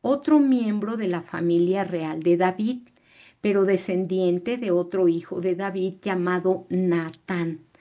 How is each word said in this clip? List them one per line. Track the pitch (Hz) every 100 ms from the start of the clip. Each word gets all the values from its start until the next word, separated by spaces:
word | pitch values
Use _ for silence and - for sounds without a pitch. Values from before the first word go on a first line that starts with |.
otro | 240 277 294 302
miembro | 277 254 220 208 208 226
de | 196
la | 175
familia | 170 165 170 170 175 190
real | 190 175 160 160
de | 160 175
David, | 185 185 220 254 - _ _ - - _
pero | 208 196 190
descendiente | 190 196 185 185 185 180 180 202 247
de | 220
otro | 175 175 190 180
hijo | 165 - 185
de | 185 175
David | 196 185 185 190
llamado | 208 185 180 180 185 185 -
Natán. | 180 185 170 160 - - 180 165 160 - _